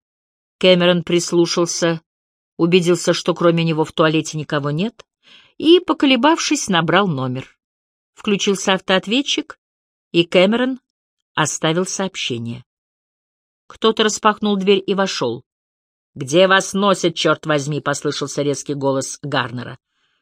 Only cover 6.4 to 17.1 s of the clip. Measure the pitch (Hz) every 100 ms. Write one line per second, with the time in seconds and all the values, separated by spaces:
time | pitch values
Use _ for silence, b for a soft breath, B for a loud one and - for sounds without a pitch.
6.4 | - 302 - 175 160 175 202 135 131 127
7.4 | - _ _ _ _ _ _ _ - 196
8.4 | 208 190 - 190 - 190 190 247 277 -
9.4 | - - _ _ _ _ _ 170 165 185
10.4 | 196 233 254 254 _ _ _ _ _ -
11.4 | 151 - 160 165 185 - 190 - - 120
12.4 | 117 123 - _ _ _ _ _ _ _
13.4 | _ _ _ - 220 220 214 - 214 208
14.4 | 208 202 190 196 - 190 190 - 127 120
15.4 | _ _ _ _ _ _ _ 135 131 165
16.4 | 185 190 190 196 202 185 175